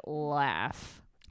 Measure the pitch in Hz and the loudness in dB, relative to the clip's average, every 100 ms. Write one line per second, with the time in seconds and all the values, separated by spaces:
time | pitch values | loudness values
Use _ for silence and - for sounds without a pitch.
0 | - 151 147 147 139 82 110 - - - | -2 -2 2 4 4 2 0 -4 -12 -16
1 | - - - | -20 -20 4